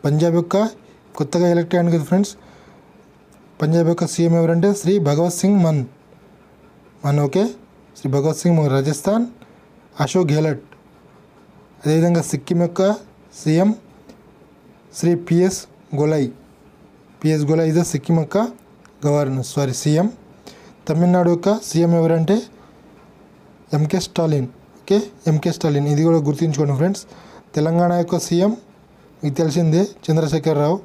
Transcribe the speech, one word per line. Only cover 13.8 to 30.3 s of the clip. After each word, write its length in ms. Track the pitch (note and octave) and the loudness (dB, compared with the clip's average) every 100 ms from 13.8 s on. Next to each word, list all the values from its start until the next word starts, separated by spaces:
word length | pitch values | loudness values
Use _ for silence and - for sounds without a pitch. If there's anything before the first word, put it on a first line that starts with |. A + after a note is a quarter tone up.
| - - - - - - - _ - - _ - | -12 -20 -20 -20 -20 -20 -20 _ -20 -20 _ -4
శ్రీ 140 | E3+ E3+ E3+ | -2 -2 0
పిఎస్ 320 | E3+ F#3 F#3+ - - - C#3+ | 2 2 -2 -14 -20 -10 -2
గోలై, 260 | D3+ D#3 B2+ - - - - - - _ - - | 0 0 -2 -6 -20 -20 -20 -20 -20 _ -20 -4
పిఎస్ 220 | D3+ D#3 D3 | -2 0 0
గోలై 160 | D#3+ D#3+ | 0 2
is 40 | D#3+ | 0
the 60 | E3 | -2
సిక్కిం 240 | C#3+ - E3 | -4 0 0
యొక్క 140 | D#3 G3+ A#3+ - - - - _ D3+ | 0 -2 -2 -6 -20 -20 -20 _ -2
గవర్నర్, 420 | D3 C#3 C3 A#2+ | 0 0 -4 -6
sorry, 220 | - C#3 B2 | -4 -4 -2
సీఎం. 260 | D3+ D3+ G3+ - - - - - - - - | 0 0 0 -4 -20 -20 -20 -20 -20 -14 -4
తమిళనాడు 440 | D#3 F3 F3+ F3 F3 | 0 2 4 2 2
యొక్క 140 | G3 A3 - | 0 -2 -2
సీఎం 220 | E3 E3+ E3+ | 0 2 2
ఎవరంటే 380 | E3 E3 D#3+ G#3+ - - - - - - - - - - - - - D3 | 2 2 2 -2 -2 -20 -20 -20 -20 -20 -20 -20 -20 -20 -20 -20 -6 -2
ఎంకే 220 | D3+ F#3 - | 0 -2 -4
స్టాలిన్. 400 | - D#3+ D3 B2 - - - | -2 0 0 -4 -10 -20 -20
ఓకే, 180 | - G3+ G3+ - E3 | 0 0 0 -6 -2
ఎంకే 200 | D#3 E3+ D#3+ | 0 -2 -2
స్టాలిన్, 300 | D#3+ C#3+ D3 | -2 0 0
ఇది 80 | D3 E3 | 2 2
కూడా 100 | E3 C#3+ | 2 0
గుర్తుంచుకోండి 480 | C#3 E3 C#3+ D3 C3+ | -2 -2 0 -2 0
ఫ్రెండ్స్. 220 | F3 G3 - - - - - - | -2 -2 -12 -20 -20 -20 -8 -2
తెలంగాణ 340 | D#3 E3+ F3 F3 | 0 0 0 0
యొక్క 120 | E3+ F3 - | -2 -4 -2
సీఎం 260 | F3 G3 A#3 - - _ - - - | 0 0 -2 -12 -20 _ -20 -20 -8
మీకు 140 | D3 C3+ | -6 -2
తెలిసిందే 420 | D#3+ D3+ E3 E3 G3+ - - | -2 0 2 2 0 -4 -2
చంద్రశేఖర్ 520 | D#3+ D#3 | 0 0